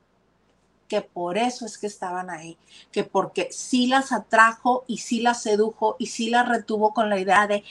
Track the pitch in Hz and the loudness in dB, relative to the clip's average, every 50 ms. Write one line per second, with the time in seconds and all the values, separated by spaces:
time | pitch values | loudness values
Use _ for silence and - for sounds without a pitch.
0 | _ _ _ _ _ _ _ _ _ _ _ _ _ _ _ _ _ - - 202 | _ _ _ _ _ _ _ _ _ _ _ _ _ _ _ _ _ -6 -4 -4
1 | 202 - - 185 175 175 180 208 240 247 240 - 240 208 - - - 208 208 - | -4 -6 -8 -8 -6 -4 -2 -2 -2 -2 -4 -6 -10 -14 -12 -10 -10 -10 -10 -8
2 | 196 180 180 180 185 180 170 156 160 165 165 _ _ _ - - - _ - 208 | -10 -8 -8 -8 -8 -10 -12 -14 -14 -16 -20 _ _ _ -20 -20 -18 _ -6 -6
3 | 202 - - 196 190 - - 196 175 - - - - - - 247 247 254 262 269 | -4 -2 0 -2 -2 -2 -2 -4 -6 -6 -6 -12 -8 -2 0 2 2 4 2 2
4 | 262 - 247 208 208 - - 226 220 226 226 - - 247 247 254 - - 214 180 | 2 0 -4 -4 -4 2 4 6 6 6 4 2 0 0 0 0 -2 -6 -10 -8
5 | - - 240 226 233 240 240 233 - 226 208 208 220 220 226 - - 320 - - | -6 -4 -2 0 2 0 0 0 0 0 2 2 2 2 0 -2 -2 -2 -2 -2
6 | 233 - - - 233 220 233 240 240 240 233 226 220 - 220 208 214 214 214 240 | -6 -8 -6 -4 -2 0 2 2 2 2 0 -2 -2 -2 -2 2 2 2 2 2
7 | 220 208 208 190 190 202 185 202 208 202 208 208 - - | 0 2 2 2 2 4 4 4 4 4 0 -2 -4 -6